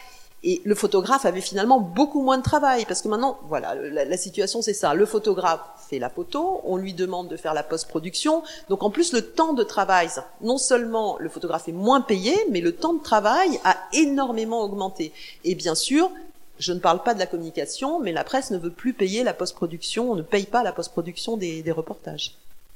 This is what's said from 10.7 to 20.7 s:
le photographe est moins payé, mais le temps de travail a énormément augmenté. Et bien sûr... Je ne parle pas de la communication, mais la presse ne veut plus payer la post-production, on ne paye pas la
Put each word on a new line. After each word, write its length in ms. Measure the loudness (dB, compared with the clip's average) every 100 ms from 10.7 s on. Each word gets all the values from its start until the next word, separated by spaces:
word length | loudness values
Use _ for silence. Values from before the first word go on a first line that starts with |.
| 2 2 -2 -2 -2
le 100 | -6
photographe 400 | -6 -4 -4 -4
est 40 |
moins 280 | -2 4 4
payé, 340 | 4 0 2 2 2
mais 100 | 2
le 140 | 0
temps 200 | 0 0
de 80 | 0
travail 560 | 2 4 4 4 2 2
a 140 | 2 2 2
énormément 680 | 2 4 4 0 -2 -2 -2
augmenté. 500 | -2 -2 -6 -4 -8 -8 -18 -8 -4
Et 100 | -2
bien 200 | 0 0
sûr... 360 | 2 2 2 0 -16 -18 -20 -10
Je 160 | -4
ne 60 | 2
parle 240 | 4 4
pas 100 | 2
de 60 | 0
la 60 | -2
communication, 760 | -4 -6 -6 -6 -4 -2 -2
mais 100 | -2
la 140 | -2 0
presse 260 | -2 0
ne 60 | -4
veut 120 | -4
plus 220 | -4 -4
payer 320 | 0 0 2
la 100 | 0
post-production, 800 | 0 -4 -4 -6 -6 -6 -2 -2
on 40 | -2
ne 60 |
paye 240 | 0 0 2
pas 160 | 0
la 120 | 0